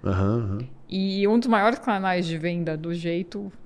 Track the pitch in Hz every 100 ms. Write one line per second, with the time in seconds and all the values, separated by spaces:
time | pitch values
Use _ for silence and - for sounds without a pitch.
0 | - 95 98 117 104 98 127 - - 190
1 | 196 196 196 233 240 220 214 - - 202
2 | 190 180 165 165 170 175 165 156 165 170
3 | 170 170 185 202 196 -